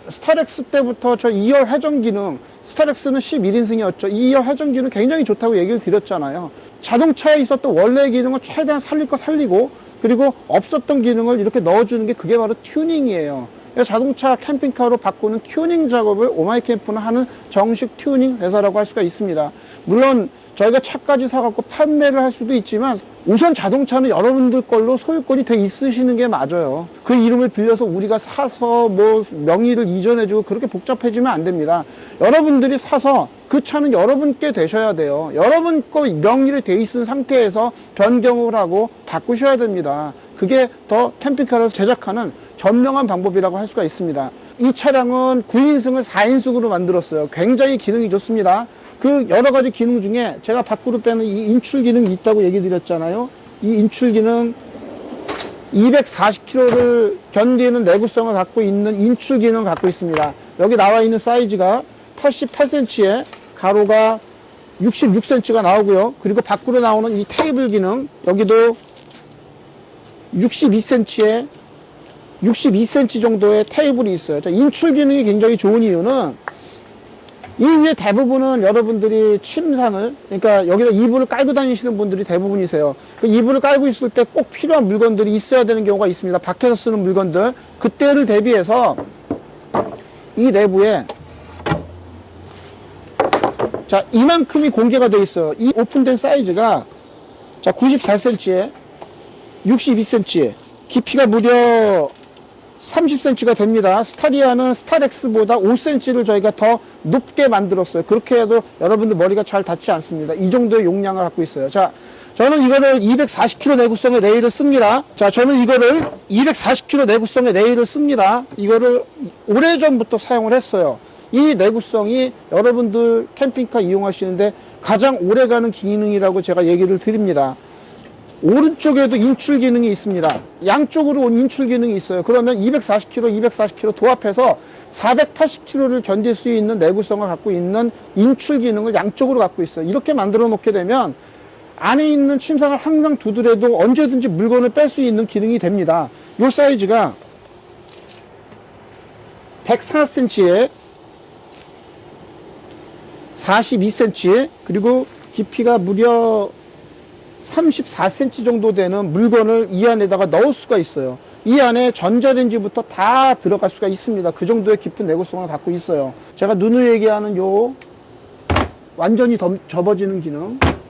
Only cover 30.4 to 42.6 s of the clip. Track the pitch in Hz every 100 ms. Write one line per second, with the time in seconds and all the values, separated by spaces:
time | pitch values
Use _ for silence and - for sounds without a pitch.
30.4 | 208 214 254 185 - 254 247 220 254 160
31.4 | 170 175 151 170 151 - - - 196 302
32.4 | 302 277 254 269 - 277 277 254 175 -
33.4 | - 285 - 294 285 202 208 269 294 -
34.4 | 302 208 160 214 220 165 147 143 160 143
35.4 | 214 330 339 311 - 302 277 156 196 262
36.4 | 269 277 214 185 220 247 226 277 254 262
37.4 | 214 208 233 - - - 202 247 247 240
38.4 | 233 220 175 190 233 - - - - 233
39.4 | 269 262 233 180 147 143 151 - - -
40.4 | 190 262 240 - - 214 240 - 277 269
41.4 | 254 240 226 - 196 240 - 214 185 -
42.4 | - -